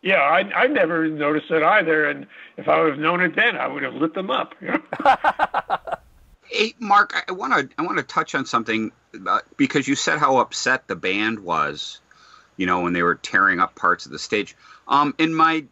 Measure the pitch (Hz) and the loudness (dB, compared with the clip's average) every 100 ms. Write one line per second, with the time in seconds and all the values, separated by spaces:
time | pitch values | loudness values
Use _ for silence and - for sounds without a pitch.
0 | 175 190 143 170 196 180 254 285 170 170 | 2 2 4 2 0 0 2 2 2 2
1 | 160 156 147 151 - 160 156 208 165 156 | -2 -2 -2 -2 0 2 4 4 2 2
2 | 147 143 139 - - - - 156 165 139 | 0 -2 -10 -20 -20 -12 0 2 2 0
3 | 156 175 180 - 226 175 131 139 135 127 | 0 2 0 2 0 0 -6 -6 -8 -2
4 | 160 196 190 262 - - 175 302 - - | -2 -2 -4 -4 -4 -8 -6 -6 -6 -2
5 | - 247 311 - - - - 196 - - | 2 2 2 -2 -4 -4 -4 -6 -6 -12
6 | _ _ _ _ _ - 220 - 214 202 | _ _ _ _ _ -4 -4 -4 2 4
7 | 202 165 - 185 254 220 135 - 170 196 | 4 -2 -6 -8 -2 0 -2 -4 -4 -2
8 | 131 - 165 143 131 120 110 110 110 _ | -4 -4 -2 -4 -2 -2 0 -2 -2 _
9 | _ - 95 101 - - 135 147 135 139 | _ -14 -2 -2 -2 -2 0 0 0 -2
10 | - 156 147 131 110 - - 127 _ 87 | 0 0 2 4 2 -2 0 -2 _ -6
11 | 95 98 107 113 92 80 73 73 - - | -2 0 -2 -4 -4 -2 -2 -4 -12 -16
12 | _ _ - - _ - 92 90 87 87 | _ _ -20 -20 _ -4 -2 0 0 0
13 | 87 - - 92 98 87 87 - 90 87 | 0 0 0 2 4 4 -2 0 -2 -2
14 | - 73 - 110 101 - - - - 139 | -4 -12 -4 -4 -4 -12 -20 -20 -2 0
15 | 147 131 160 160 160 160 135 | 2 0 -2 2 2 2 -4